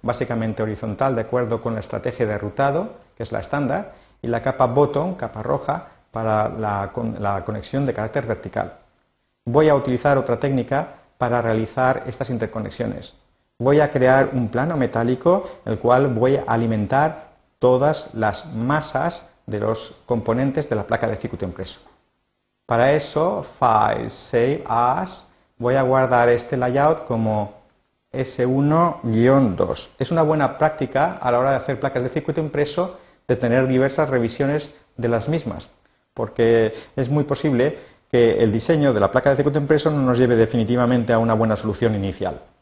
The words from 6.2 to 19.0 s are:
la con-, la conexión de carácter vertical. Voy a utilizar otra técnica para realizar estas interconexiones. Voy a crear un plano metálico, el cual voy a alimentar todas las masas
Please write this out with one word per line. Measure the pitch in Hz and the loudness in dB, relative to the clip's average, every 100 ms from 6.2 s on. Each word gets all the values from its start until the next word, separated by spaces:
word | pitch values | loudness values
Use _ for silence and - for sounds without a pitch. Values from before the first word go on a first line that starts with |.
| 110 107 107 | 0 0 0
la | - 107 101 98 | -2 -4 -2 -4
con-, | - 113 107 | -6 -6 -4
la | 101 98 | -4 -4
conexión | 95 110 - 135 139 | -6 -8 -6 -4 -2
de | |
carácter | 110 110 143 120 | -2 -4 -4 -4
vertical. | 104 - - 101 - _ _ _ _ _ _ | -6 -6 -6 -6 -10 _ _ _ _ _ _
Voy | - 131 156 | 0 4 6
a | 143 | 4
utilizar | 127 123 147 139 | 2 0 2 2
otra | 123 120 | 2 -2
técnica | 143 135 117 139 - - _ _ | 0 -2 -2 -4 -4 -12 _ _
para | 123 120 | -2 0
realizar | 113 110 110 - 127 131 - | 0 0 -2 0 0 0 -4
estas | - 135 | -8 -6
interconexiones. | 120 113 113 104 - 113 95 - _ _ _ _ _ | -4 -4 -6 -10 -6 -6 -6 -12 _ _ _ _ _
Voy | 120 147 | 2 4
a | 147 | 4
crear | 139 127 135 135 | 2 4 4 4
un | 131 113 | 0 -2
plano | 123 151 160 | -2 -2 -2
metálico, | 120 117 117 127 170 180 180 - | -2 0 0 0 2 2 0 -12
el | - 107 | -6 -2
cual | 120 123 139 | 2 4 2
voy | 113 127 139 | 2 2 2
a | - | 0
alimentar | 113 117 110 101 135 156 156 - _ _ _ | -2 0 -2 0 2 0 -2 -18 _ _ _
todas | 127 127 143 151 - | 2 4 2 0 -6
las | 113 110 98 80 | -2 -2 -2 -8
masas | 110 120 151 151 135 | -6 -2 -2 -2 -4